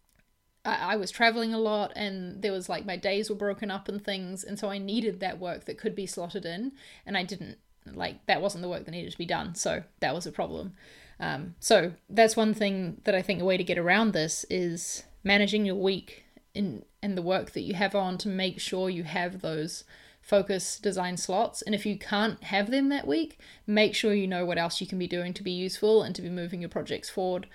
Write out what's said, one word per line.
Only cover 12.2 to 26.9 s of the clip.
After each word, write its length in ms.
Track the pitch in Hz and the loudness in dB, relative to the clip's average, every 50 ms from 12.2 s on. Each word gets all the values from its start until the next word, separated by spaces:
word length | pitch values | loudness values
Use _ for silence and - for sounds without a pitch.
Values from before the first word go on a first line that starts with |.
| 226 220 - | 6 6 6
one 160 | 226 220 220 214 | 4 4 4 4
thing 480 | 220 208 196 196 190 180 165 - - - | 2 0 0 0 0 -2 -4 -6 -2 0
that 120 | 220 196 | 2 2
I 60 | 185 | 2
think 200 | 180 - 190 160 | 2 0 0 2
a 40 | 175 | 4
way 120 | 190 185 | 4 4
to 60 | 180 180 | 4 2
get 140 | 185 175 | 0 0
around 360 | 175 170 175 190 214 226 214 180 | 2 4 4 6 6 6 4 4
this 320 | 160 156 156 - - - - | 2 2 0 -2 -4 -4 -2
is 540 | 180 185 180 175 170 170 - - - - - - - - - | -2 0 0 0 -2 -4 -6 -6 -8 -10 -12 -16 -14 -4 2
managing 420 | 196 202 202 208 185 208 214 208 | 4 4 6 6 4 4 2 2
your 100 | 196 185 | 2 2
week 480 | 202 185 196 196 - - - - - - _ _ - _ _ - | 2 2 2 2 0 -4 -10 -18 -20 -20 _ _ -20 _ _ -4
in, 320 | 202 202 170 113 - - - _ _ 202 | -4 -2 -2 -4 -6 -12 -16 _ _ -6
and 140 | 202 190 | -4 -2
the 40 | 180 | -2
work 300 | 170 180 185 185 - - | 0 2 0 0 0 -4
that 100 | - 143 | -6 -6
you 120 | 90 - 196 | -4 -2 0
have 200 | 175 208 190 208 | 0 0 2 2
on 240 | 202 190 185 185 - | 0 0 0 -2 -4
to 100 | - 208 | -4 -2
make 300 | 185 185 190 185 - 170 | -2 0 -2 -2 -2 -4
sure 300 | - - 196 185 185 185 | -6 -4 -2 -2 -2 -2
you 140 | 185 170 175 | -2 -4 -4
have 380 | 151 165 185 175 180 185 180 | -4 -2 -2 -2 -2 -4 -6
those 420 | - 160 160 156 156 175 - - - - - - - - - _ | -6 -4 -2 -2 -4 -4 -6 -10 -14 -18 -20 -20 -20 -20 -20 _
focus 580 | _ - 208 202 196 208 196 180 - - - - | _ 4 4 4 6 4 0 -2 -2 -4 -6 -4
design 380 | - 202 185 185 180 180 180 | -2 -2 0 0 0 -2 -2
slots. 440 | 175 - - 180 202 240 - - - | -4 -2 0 2 2 2 0 -2 -6
And 140 | - - 214 | -2 -2 -2
if 100 | 196 - | 0 0
you 120 | 214 196 | -2 -4
can't 440 | 202 - - 214 202 220 226 - - - | -4 -2 0 2 2 2 2 0 -4 -4
have 260 | - 196 202 202 226 | 0 2 2 2 4
them 160 | 262 277 269 277 | 4 4 4 4
that 160 | 285 277 - | 2 2 0
week, 320 | 277 294 330 311 - - - - - - - _ | 0 0 0 0 -2 -6 -14 -20 -20 -20 -10 _
make 280 | 214 208 214 214 202 208 | 2 4 6 6 6 4
sure 180 | - 240 214 208 | 2 2 4 4
you 140 | 202 190 | 4 2
know 180 | 190 185 175 180 | 2 0 0 0
what 120 | 175 170 | 0 2
else 220 | 170 170 170 - - | 0 0 0 -2 -4
you 80 | 185 | -6
can 100 | - 190 185 | -4 -4 -4
be 80 | 180 | -2
doing 260 | 175 175 175 175 180 175 | -2 -2 -2 -2 -4 -6
to 100 | 202 196 | -6 -6
be 80 | 180 | -4
useful 520 | 180 180 185 185 185 - 214 214 220 214 - | -4 -2 -4 -4 -2 2 4 6 6 6 4
and 120 | 208 180 | 2 -2
to 60 | - | -6
be 80 | 180 170 | -6 -6
moving 320 | 180 180 170 175 196 175 | -6 -6 -6 -6 -6 -8
your 80 | 170 165 | -6 -6
projects 400 | - 170 - - | -6 -6 -4 -4